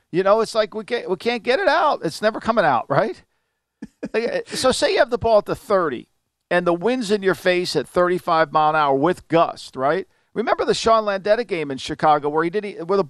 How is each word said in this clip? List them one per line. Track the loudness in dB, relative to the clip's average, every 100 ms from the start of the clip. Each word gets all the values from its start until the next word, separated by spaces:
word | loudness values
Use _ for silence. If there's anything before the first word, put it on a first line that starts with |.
| _
You | 0
know, | 4 4
it's | 2
like | -2 -2
we | -4
can't, | -6 -6 -4
we | -4
can't | -2 -2
get | 0 0
it | 2
out. | 2 2 0
It's | -4 -2
never | -2 -2
coming | -2 2
out, | 2 2 0
right? | 0 0 -4 _
<laughs> | _ _ _ _ _ -20 _ -6
Like, | -4
eh, | -4 -6 -8
so | -2 0
say | 0 2
you | 2
have | 0
the | 0
ball | 2 2
at | 0
the | -6
thirty, | -2 0 0 -4 -12 _ _ _ -2
and | 0 2
the |
wind's | 0 0 -2 0
in | 0
your | 0
face | 0 2 0 0
at | -4 -2
thirty-five | 0 0 0 0 2 2
mile | 2 2
an | 2
hour | 2
with | 2 0 -2 0
gust, | 2 2 -2 -12
right? | -4 -2 -2 -6 _ _
Remember | -6 -2 0
the | 0
Sean | 0 2 2
Landeta | 0 -2 0 -2 -2
game | -6 -6
in | -8
Chicago | -10 0 4 4 2
where | -2
he | -2
did, | -4
he, | -6
where | -8 -2
the, | -2